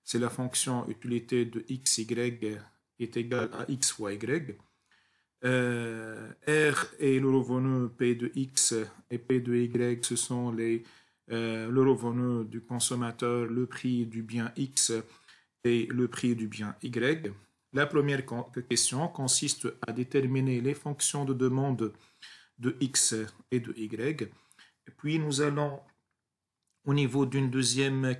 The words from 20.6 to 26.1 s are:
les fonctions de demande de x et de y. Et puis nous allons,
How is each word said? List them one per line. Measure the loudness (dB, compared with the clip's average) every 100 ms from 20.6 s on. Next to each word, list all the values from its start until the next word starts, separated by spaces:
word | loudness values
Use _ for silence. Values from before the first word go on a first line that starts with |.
les | 0
fonctions | -2 -6 -2 0 0
de | -2
demande | 2 2 2 2 0 -2 -4 -20 _ -20 -20 _ -4
de | -4 0
x | 0 2 2 0 -6 -12 _
et | -2
de | -2
y. | -8 -6 -4 -4 -4
Et | -8 -10 _ -20 -20 _ -20
puis | -10 -2 -2
nous | 0 0
allons, | 0 0 -2 -4 -16 _ _